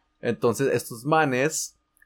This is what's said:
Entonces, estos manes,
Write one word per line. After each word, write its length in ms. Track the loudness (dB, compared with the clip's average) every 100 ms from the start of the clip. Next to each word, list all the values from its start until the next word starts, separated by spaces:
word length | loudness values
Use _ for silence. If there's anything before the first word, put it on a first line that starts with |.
| _ _
Entonces, 480 | -6 0 0 2 0
estos 300 | 0 -4 -10
manes, 760 | 0 2 2 2 0 -2 -8 _ _ _